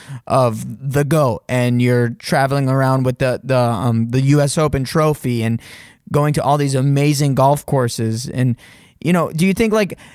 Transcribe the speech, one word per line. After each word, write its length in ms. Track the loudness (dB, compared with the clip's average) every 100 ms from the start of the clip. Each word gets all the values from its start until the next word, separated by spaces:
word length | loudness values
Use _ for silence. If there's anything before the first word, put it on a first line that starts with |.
| -16 -14 -2
of 680 | 2 2 -2 -8 -10 -4
the 120 | -2
goat, 380 | 0 2 0 -2 -4
and 340 | -2 0 2
you're 280 | 2 2 0
traveling 580 | -4 -2 0 0 0 0
around 360 | 0 2 0
with 140 | 0 0
the, 220 | -2 -2
the, 160 | 0 0
um, 520 | 0 0 0 0 0
the 100 | 0
U 200 | 2 4
S 160 | 2 0
Open 280 | 0 -2
trophy 580 | -2 0 0 0 -2 -2
and 180 | -2 -2 -6 -20 -20 _ -4
going 220 | 0 0
to 80 | 0
all 160 | 0 0
these 160 | 0
amazing 600 | 0 2 2 2 2 0
golf 320 | 2 2 2 0
courses. 600 | -2 0 -2 -4 -4 -6
And, 280 | -2 -2 -2 -8 -20 -20 -6
you 120 | 0
know, 180 | 0 0
do 160 | 0 0
you 80 |
think, 180 | 0 0
like, 260 | 0 -2 -6 -20